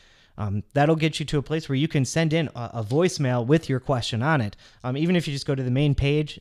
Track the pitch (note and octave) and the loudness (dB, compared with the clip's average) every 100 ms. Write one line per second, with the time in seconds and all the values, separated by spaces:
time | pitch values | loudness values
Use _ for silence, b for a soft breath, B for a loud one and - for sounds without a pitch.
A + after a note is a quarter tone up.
0 | b b b b G#2 G#2 - C#3+ D3 D#3+ | b b b b -4 -4 -2 2 2 4
1 | D#3+ - C#3+ D3 B2+ D#3+ D3+ C3+ D#3 D3+ | 0 -2 -2 -2 -2 -4 -2 0 0 0
2 | B2+ D#3+ E3 D#3+ D3 - A#2 A#2 G#2+ C#3+ | 0 0 0 0 -2 -6 -8 -6 -2 2
3 | F3+ - C3+ B2 A#2 D#3+ - B2+ - B2+ | 2 2 0 0 2 2 2 -4 -2 -2
4 | - A2+ C3+ D#3 G#2 - B B B2+ C3+ | -2 -2 0 0 0 -8 B B -6 -2
5 | E3+ F3+ D#3 C#3 - C3+ B2+ B2+ D3 C3+ | 2 2 0 -4 -4 -2 0 2 2 2
6 | C#3 D3 D3+ - | 2 2 -2 -6